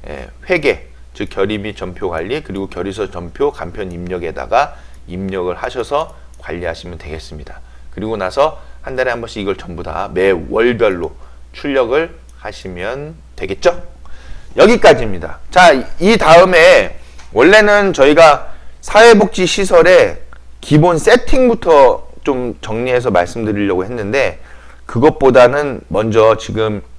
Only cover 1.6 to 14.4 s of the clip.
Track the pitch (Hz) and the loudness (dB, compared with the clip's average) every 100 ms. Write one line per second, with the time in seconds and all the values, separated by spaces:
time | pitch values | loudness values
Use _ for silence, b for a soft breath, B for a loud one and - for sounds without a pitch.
1.6 | 104 98 90 85 98 82 90 147 147 98 | -8 -12 -14 -8 -8 -6 -6 -8 -8 -10
2.6 | 95 90 95 98 98 90 87 - 143 - | -10 -8 -10 -8 -10 -10 -14 -4 -4 -4
3.6 | 85 95 95 87 90 90 82 73 64 113 | -14 -12 -12 -10 -10 -8 -8 -10 -4 -2
4.6 | 151 b b b - 90 95 95 90 87 | -2 b b b -14 -10 -8 -6 -6 -8
5.6 | 123 131 110 143 160 b b - - 85 | -10 -10 -6 -6 -6 b b -20 -14 -10
6.6 | 85 82 87 87 71 78 - 76 - - | -10 -10 -14 -16 -14 -14 -14 -18 -16 -18
7.6 | b b b - 107 110 92 135 151 - | b b b -12 -8 -6 -4 -2 -2 -2
8.6 | b b - 127 127 117 113 110 98 92 | b b -10 -4 -4 -4 -10 -8 -6 -8
9.6 | - 82 82 80 98 85 95 90 80 110 | -10 -12 -10 -8 -6 -2 0 0 -4 -2
10.6 | 120 110 110 90 80 - b b - - | 0 0 -2 -2 -8 -12 b b -20 -12
11.6 | 147 135 117 143 165 - - - 107 - | -4 -2 0 -2 -4 -12 -20 -18 -16 -14
12.6 | 98 87 98 135 151 160 - - - - | -14 -10 -10 -10 -12 -18 -20 -14 -10 -2
13.6 | 180 - - - b b b b | -2 -2 -12 -16 b b b b